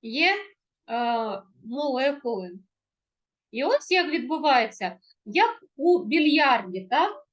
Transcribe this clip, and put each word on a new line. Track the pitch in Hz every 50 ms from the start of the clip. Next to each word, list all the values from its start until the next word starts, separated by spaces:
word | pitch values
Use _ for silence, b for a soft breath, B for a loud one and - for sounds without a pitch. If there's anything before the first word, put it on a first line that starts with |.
є, | _ 226 226 277 320 359 392
е, | 415 415 - _ _ _ _ _ _ _ - 233 240 240 233 240 226 226 214 202 196 196 _ _ _ _
молекули. | 208 240 277 294 294 262 247 262 285 285 285 _ 240 220 196 185 180 175 190 - _ _ _ _ _ _ _ _ _ _ _ _ _ _ _ _ _
І | - 226 269
ось | 330 494 587 - -
як | 370 370 349 302
відбувається, | 302 339 233 254 311 311 262 302 269 247 226 220 - - 202 180 185 _ b b b b _
як | 214 202 339 427 466 453 - - _ _
у | - 277 339 359 - -
більярді, | 214 269 330 302 302 285 320 302 277 254 226 185 185 180 185 185 185
так? | 240 285 339 415 415 - - _